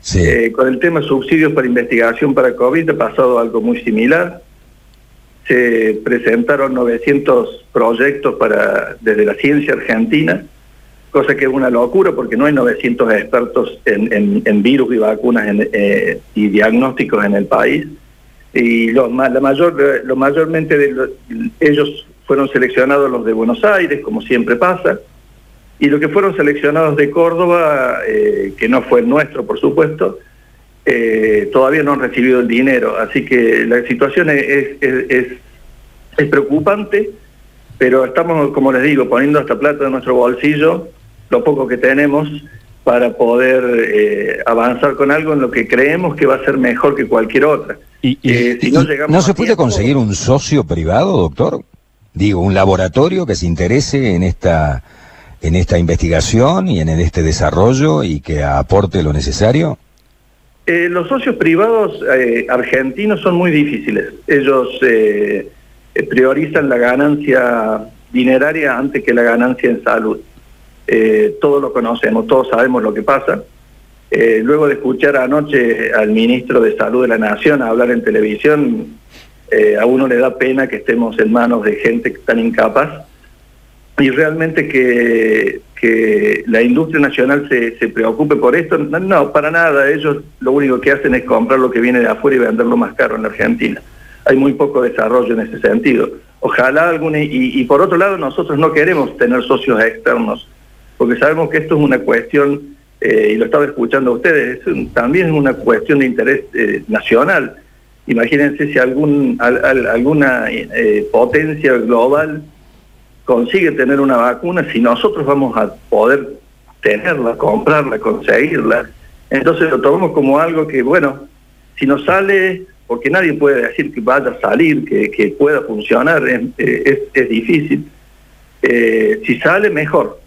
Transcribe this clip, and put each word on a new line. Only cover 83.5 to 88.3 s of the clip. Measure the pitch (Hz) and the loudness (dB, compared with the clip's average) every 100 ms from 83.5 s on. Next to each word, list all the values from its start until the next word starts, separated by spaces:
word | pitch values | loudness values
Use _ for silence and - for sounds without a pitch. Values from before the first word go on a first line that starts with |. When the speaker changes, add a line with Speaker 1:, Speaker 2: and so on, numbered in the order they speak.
| _ - _ _ - | _ -20 _ _ -2
Speaker 2:
Y | - | 0
realmente | 127 156 160 160 156 - | 2 -2 0 -2 -2 -2
que, | 135 123 120 117 113 110 107 107 - - - | 0 2 2 2 2 2 0 -2 -6 -16 -4
que | 117 113 110 104 107 104 - | 0 2 2 2 0 -2 0
la | 110 | 2
industria | 123 127 160 156 | 2 2 0 0
nacional | 143 131 127 143 143 | 0 0 0 0 0
se, | 127 117 113 | -2 -2 -4
se | 113 | -6
preocupe | - 110 113 147 | -2 -2 0 0